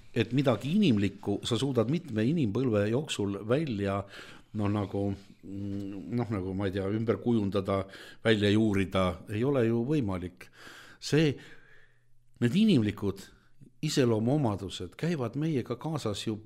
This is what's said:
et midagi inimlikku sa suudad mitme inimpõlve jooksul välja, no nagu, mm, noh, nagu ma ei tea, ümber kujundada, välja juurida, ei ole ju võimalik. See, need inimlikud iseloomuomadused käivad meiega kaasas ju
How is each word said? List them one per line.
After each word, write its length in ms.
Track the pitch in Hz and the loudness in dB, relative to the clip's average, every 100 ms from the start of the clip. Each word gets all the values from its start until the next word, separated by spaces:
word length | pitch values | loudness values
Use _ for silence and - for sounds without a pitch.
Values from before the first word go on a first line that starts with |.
| - | -6
et 180 | - 110 | -2 0
midagi 440 | 127 139 110 131 190 | 2 2 2 0 2
inimlikku 640 | 202 107 101 - - 101 | 4 4 2 -2 -4 -4
sa 140 | - 117 | -2 -2
suudad 320 | 135 123 110 | 0 0 0
mitme 340 | 170 - 107 | -2 -2 0
inimpõlve 640 | 110 170 120 104 131 104 104 | 0 2 0 0 2 2 2
jooksul 500 | 117 156 - 101 101 | 0 -2 -2 -2 -4
välja, 600 | 107 127 165 104 98 98 98 - - - - | -2 0 0 -2 0 -2 -4 -12 -18 -20 -10
no 140 | 107 104 | -4 0
nagu, 480 | 104 98 101 98 98 - - | 0 -2 -2 -2 -4 -10 -20
mm, 600 | - 98 101 98 98 101 78 120 | -14 -10 -8 -8 -8 -10 -6 -4
noh, 140 | 110 | -2
nagu 240 | 107 92 | -2 -2
ma 140 | 95 101 | -2 -2
ei 40 | |
tea, 140 | 95 95 | -2 -2
ümber 300 | 107 113 101 | 0 0 0
kujundada, 640 | - 117 101 101 95 98 95 - - - | 2 2 2 0 0 0 -2 -10 -20 -2
välja 260 | 113 110 101 | 2 4 4
juurida, 680 | 104 110 98 90 95 92 87 - | 4 4 2 0 2 0 -2 -6
ei 140 | 104 | -4
ole 220 | 127 139 113 | 0 2 2
ju 160 | 117 120 | 2 0
võimalik. 640 | 156 110 92 87 - - - - - - - | 0 0 -4 -6 -12 -20 -20 -20 -20 -20 -14
See, 340 | - 143 160 131 - - - - - _ _ - - - | 0 2 4 0 -10 -20 -20 -20 -20 _ _ -20 -20 -2
need 140 | 120 160 | 2 4
inimlikud 640 | 220 160 104 98 101 92 - - _ - - - | 6 6 4 0 -4 -4 -10 -20 _ -20 -20 -8
iseloomuomadused 1120 | 156 151 123 110 113 147 123 98 95 - 90 - | -2 2 4 4 2 2 0 -2 -6 -10 -12 -6
käivad 380 | 156 170 117 135 | -4 -2 -4 -4
meiega 380 | 160 147 107 120 | -2 -2 -2 -6
kaasas 460 | 151 156 110 101 - | -6 -4 -4 -4 -4
ju 80 | 107 | -6